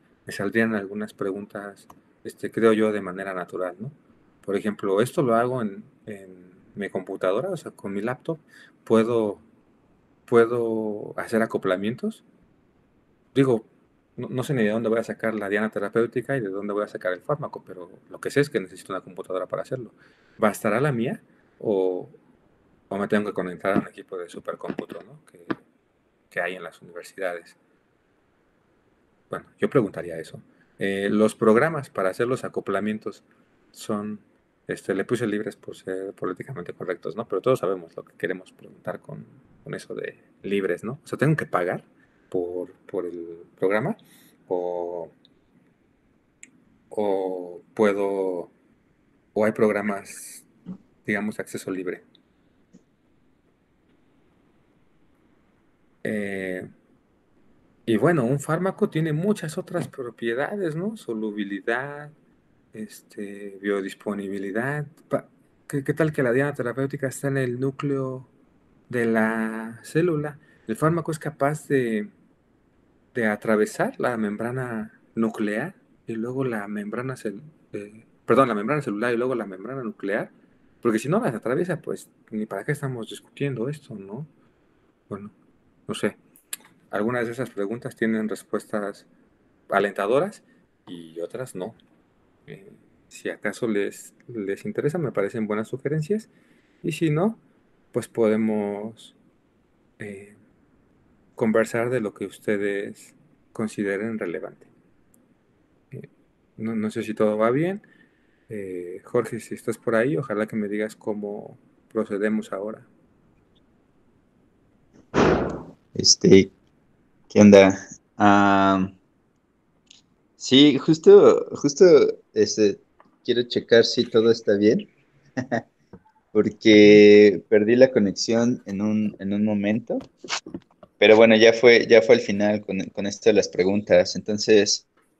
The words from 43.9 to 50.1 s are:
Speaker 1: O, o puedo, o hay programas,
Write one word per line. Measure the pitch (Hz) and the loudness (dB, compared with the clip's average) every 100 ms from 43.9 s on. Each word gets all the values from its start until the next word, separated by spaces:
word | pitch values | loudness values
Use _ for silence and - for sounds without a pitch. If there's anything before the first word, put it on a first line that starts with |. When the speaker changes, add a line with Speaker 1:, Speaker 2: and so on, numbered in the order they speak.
| 226 - - _ _ - | -6 -14 -20 _ _ -6
Speaker 1:
O, | 92 90 87 87 87 82 _ _ _ _ _ _ _ _ _ _ _ _ _ - _ _ _ _ | -6 -4 -6 -8 -10 -12 _ _ _ _ _ _ _ _ _ _ _ _ _ -20 _ _ _ _
o | - 104 98 95 92 90 87 - | -6 -4 -2 -4 -8 -12 -16 -10
puedo, | - 104 101 98 98 95 90 - _ _ _ _ _ _ _ _ | 0 2 2 -2 -2 -4 -6 -10 _ _ _ _ _ _ _ _
o | 104 | 0
hay | 107 | 0
programas, | 110 110 104 104 98 - | 2 0 0 -4 -8 -10